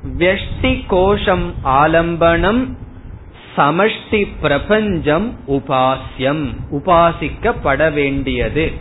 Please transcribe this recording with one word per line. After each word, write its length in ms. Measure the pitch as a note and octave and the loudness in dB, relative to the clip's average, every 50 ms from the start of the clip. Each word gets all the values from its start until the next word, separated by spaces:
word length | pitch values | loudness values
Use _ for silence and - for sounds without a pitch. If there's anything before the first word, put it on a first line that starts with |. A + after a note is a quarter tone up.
| - C#3 B2+ C3+ | -10 -8 -4 0
வெஷ்டி 680 | E3 F#3 G3 G3 - - - - - B3+ B3+ B3+ - | 0 2 0 0 -4 -8 -6 -2 0 0 0 -2 -2
கோஷம் 680 | - G#3 F3+ F#3 G3 G#3 G#3 G#3 G#3 F#3 F3+ F3 F3 E3+ - - | 0 2 2 4 4 2 2 2 0 0 0 0 -4 -6 -4 -2
ஆலம்பனம், 1120 | C#3 C3 C#3 D3+ D#3+ E3 E3 E3+ E3+ E3+ E3 E3 E3 E3+ E3 D#3+ F#3 A3+ B3+ C4 - - - - - - - - - - - - - - - - - - | 2 4 4 4 4 4 2 2 0 0 2 2 4 4 4 2 2 2 0 -2 -2 -8 -12 -14 -16 -18 -18 -16 -16 -16 -16 -18 -20 -20 -20 -20 -8 0
சமஷ்டி 720 | - D3 C#3+ D#3 F3 G3+ A3 G#3+ - - - - G#3+ G3 G3 - - | 2 2 2 4 2 2 2 0 -4 -4 -2 0 0 0 -2 -4 -4
பிரபஞ்சம் 920 | - D3 C#3+ C#3 - - G#3 A3 A3 G#3 F#3+ D#3 C3+ D3 D3 E3 G#3 A#3+ A#3+ - - - | 0 0 0 0 2 2 2 2 2 0 -2 0 0 0 0 0 0 -4 -6 -10 -6 -4
உபாசியம், 1040 | C#3 C#3 - - C#3 C3 B2+ C3 C3 C3 - - - - B2+ C3+ D3 D#3+ D3 B2+ A2 - - - | -4 -4 -2 0 0 2 2 2 0 -2 -6 -12 -8 -2 -2 0 0 0 -4 -6 -6 -8 -8 -6
உபாசிக்கப்பட 1200 | D#3 C#3+ C#3 F#3 F3 E3 E3+ E3+ E3 - D#3+ C#3 - - - A3 A#3+ - - D3 C3+ C3+ D3+ D#3+ | -6 -4 0 4 4 6 6 4 2 -2 -6 -8 -6 -2 -2 -2 -2 0 0 0 2 2 2 0
வேண்டியது. 800 | D3 D3 C#3+ C#3 C#3 C3+ C3+ C3+ B2+ B2 A#2 A2 G#2+ D3 D#3+ C3+ A#2 - | 2 0 0 0 -2 -2 -2 -2 -2 -2 -2 0 0 -2 -2 -2 -4 -8